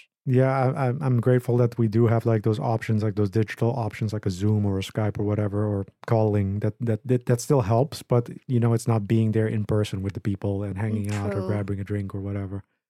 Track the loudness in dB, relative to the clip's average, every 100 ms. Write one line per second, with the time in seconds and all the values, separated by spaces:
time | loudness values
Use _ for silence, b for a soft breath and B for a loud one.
0 | -20 _ 0 2 4 2 0 0 -2 -2
1 | 0 0 4 2 2 2 2 2 0 4
2 | 4 4 2 0 0 -2 0 -2 0 0
3 | 0 0 0 0 -2 0 0 0 -4 -4
4 | -4 -4 -4 -2 2 2 2 0 -4 -2
5 | -2 -2 -2 0 0 -2 -2 -2 -6 _
6 | 0 2 4 2 0 0 -2 -2 -2 -2
7 | 0 -2 2 -2 2 2 4 2 2 -4
8 | 0 0 0 -8 -2 0 2 2 2 0
9 | 2 2 2 2 0 -2 0 0 0 -2
10 | -6 -4 -4 -4 -2 -4 -4 -4 -4 -2
11 | -2 -4 -2 -4 -2 -4 -2 -6 -4 -4
12 | -4 -6 -6 -6 -6 -8 -12 _ _